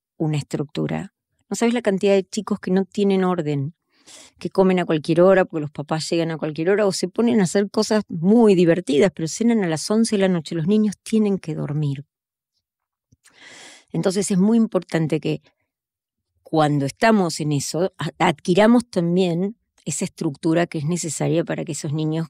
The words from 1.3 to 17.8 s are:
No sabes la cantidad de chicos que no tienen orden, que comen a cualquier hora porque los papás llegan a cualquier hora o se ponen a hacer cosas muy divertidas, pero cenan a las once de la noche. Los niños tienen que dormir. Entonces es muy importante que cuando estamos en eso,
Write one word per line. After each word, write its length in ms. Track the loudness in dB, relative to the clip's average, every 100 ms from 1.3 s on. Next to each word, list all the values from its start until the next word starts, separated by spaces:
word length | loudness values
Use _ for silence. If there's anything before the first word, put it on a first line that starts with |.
| _ -10
No 60 | -2
sabes 160 | -2
la 80 | 0
cantidad 320 | -2 0 2
de 100 | 0
chicos 360 | 0 -8 -6 -6
que 120 | -2
no 140 | -2 -2
tienen 400 | -2 0 2 0
orden, 480 | -2 -2 -4 -6 -10 _ _ -20 -20 -20 _
que 100 | -6
comen 300 | 2 2 2
a 60 | 0
cualquier 340 | -2 0 4
hora 240 | 6 6
porque 180 | 2 -4
los 100 | -8
papás 380 | -10 -6 -6 -4
llegan 220 | -2 -2
a 60 | -4
cualquier 320 | -6 -4 -2
hora 160 | 0 0
o 80 |
se 160 | -2 -6
ponen 320 | -2 2 2
a 20 |
hacer 260 | 2 0 -2
cosas 340 | -2 0 0 -2
muy 480 | -2 4 6 6 6
divertidas, 560 | 4 2 0 2 2
pero 140 | 0 -8
cenan 380 | -2 0 0 0
a 20 |
las 220 | -4 -2
once 240 | 0 0 2
de 60 |
la 80 | 2
noche. 260 | 0 -4 -4
Los 120 | 0
niños 280 | 2 0 -4
tienen 340 | -4 0 0 -2
que 160 | -6 -8
dormir. 500 | -6 -4 -4 -4 -12 _ _ _ _ _ _ _ _ _ _ _ _ _ -20 -20 -20 -20 _
Entonces 400 | -2 0 0 0
es 60 | 2
muy 200 | 4 4
importante 640 | 2 -2 -2 -2 -2 -2
que 220 | -2 -6 _ _ _ _ _ _ _ _ _ _
cuando 420 | -4 2 2 2 -2
estamos 540 | 0 2 4 2 -2
en 120 | -2
eso, 420 | -2 -2 -2